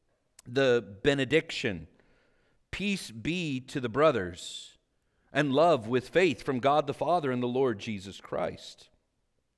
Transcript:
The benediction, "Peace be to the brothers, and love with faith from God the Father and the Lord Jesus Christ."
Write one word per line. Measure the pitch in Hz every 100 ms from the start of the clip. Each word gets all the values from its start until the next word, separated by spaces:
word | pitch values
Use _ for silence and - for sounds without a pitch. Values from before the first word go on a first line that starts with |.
| _ _ _ _ -
The | 127 135 120 98 101
benediction, | 147 139 127 156 - - 120 87 80 _ _ _ _ _ _ _ _
"Peace | - 202 196 -
be | 113 123 180 160 131
to | 127 143
the | 120
brothers, | 113 156 120 90 87 - - - _ _ _ _ _ _
and | - 147
love | 131 170 143 107
with | 123 -
faith | 165 185 123
from | - 131
God | 135 151 143
the |
Father | 135 143 175 139
and | 123
the | 123
Lord | 123 131 104
Jesus | 113 104 95 90
Christ." | - - 80 - - - - _ _ _ _ _ _